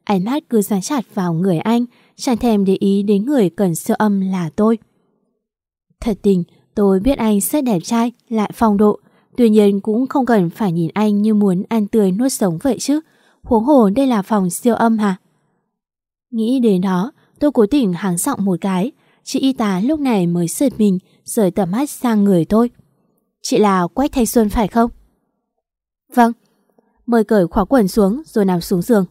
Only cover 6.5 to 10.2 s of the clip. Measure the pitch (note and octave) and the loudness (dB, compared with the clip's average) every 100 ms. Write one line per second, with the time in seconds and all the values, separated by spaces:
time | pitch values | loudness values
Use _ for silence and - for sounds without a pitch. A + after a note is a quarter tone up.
6.5 | _ _ - G3+ F#3+ A3+ C#4 A3 G3+ - | _ _ 0 2 2 0 0 0 0 0
7.5 | D4+ B3+ F#3 - A#3 A#3+ - _ A3 G3+ | -2 0 -2 -2 -2 -2 -6 _ -4 -4
8.5 | - A3+ G3+ G#3+ - _ _ _ - A#3 | 0 0 4 2 0 _ _ _ 0 4
9.5 | G#3+ G3+ G3+ A3 G#3+ C4 D4 | 4 4 2 -2 -2 -2 -2